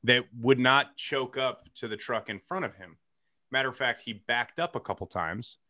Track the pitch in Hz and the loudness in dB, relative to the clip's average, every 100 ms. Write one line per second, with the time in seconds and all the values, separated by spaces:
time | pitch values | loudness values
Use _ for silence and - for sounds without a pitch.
0 | 117 123 - 117 120 127 127 135 135 - | 6 4 2 -2 4 6 8 6 4 -8
1 | - 139 127 131 131 - - - 117 104 | -6 -4 -4 -2 -4 -4 -18 -12 -8 -8
2 | - 113 - 101 _ 190 131 95 90 80 | -4 -6 -4 -12 _ -6 -6 -10 -20 -20
3 | _ _ _ _ _ 131 131 123 127 117 | _ _ _ _ _ -2 -2 -2 -2 -2
4 | - 104 - 120 117 - 165 - - 95 | -8 -12 -2 -2 -2 -4 -6 -6 -8 -8
5 | 95 - 82 98 123 - | -6 -4 -4 -6 -10 -20